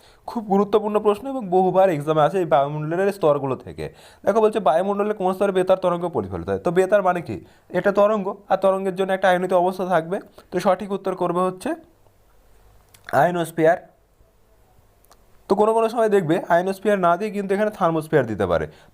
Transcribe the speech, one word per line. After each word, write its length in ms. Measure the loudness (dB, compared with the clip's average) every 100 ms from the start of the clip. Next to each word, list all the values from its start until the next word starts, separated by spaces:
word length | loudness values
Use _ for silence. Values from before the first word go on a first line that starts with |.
| _ _ -12
খুব 180 | -10
গুরুত্বপূর্ণ 560 | 0 0 2 0 0 0
প্রশ্ন 280 | 0 -2 -4
এবং 220 | -8 -2
বহুবার 400 | 2 2 4 4
এক্সামে 320 | 2 0 2
আসে 180 | 2 2
এই 60 | 2
বায়ুমণ্ডলের 640 | 2 2 -2 -4 -2 -2
স্তরগুলো 440 | 0 2 2 -2 -6
থেকে। 380 | -8 -10 -10 -12 -20 -6 -2
দেখো 160 | 2
বলছে 180 | 2 2
বায়ুমণ্ডলের 540 | 0 0 0 -2 -4
কোন 200 | -2 -2
স্তরে 180 | 0 0
বেতার 260 | 0 2 2
তরঙ্গ 320 | 0 -2 -4
প্রতিফলিত 400 | -4 -4 -6 -6
হয়। 100 | -4
তো 120 | 0
বেতার 320 | 0 2 2
মানে 180 | 2 -2
কি? 240 | -6 -12 -12 _ _
এটা 220 | -2 0
তরঙ্গ, 440 | 2 2 2 -4 -10 -4
আর 80 | 0
তরঙ্গের 380 | 2 0 -2 -4
জন্য 160 | -4
একটা 180 | 0 2
আয়নিত 240 | 2 2
অবস্থা 320 | 2 2 -2 -2
থাকবে। 340 | -2 -2 -6 -8 -20 _
তো 80 | -2
সঠিক 320 | 0 0 -2
উত্তর 240 | -6 -6 -4
করবে 240 | -2 0
হচ্ছে 360 | -2 -4 -8 -8 -10 _ _ _ _ _ _ _ _ _ _ _ -4
আয়নোস্ফিয়ার। 800 | 2 2 0 -4 2 2 2 -2 _ _ _ _ _ _ _ _ _ _ _ _ _ _ _ -4
তো 80 | 2
কোনো 180 | 2
কোনো 160 | 2 0
সময় 200 | 0 2
দেখবে 320 | 2 2 -2 2
আয়নোস্ফিয়ার 500 | 0 0 -2 0 2
না 180 | 2 0
দিয়ে 140 | -2
কিন্তু 220 | -6 -4
এখানে 180 | -2 -2
থার্মোস্ফিয়ার 540 | 0 0 0 0 0 0
দিতে 200 | -2 0
পারে। 220 | 0 -2 -10 -6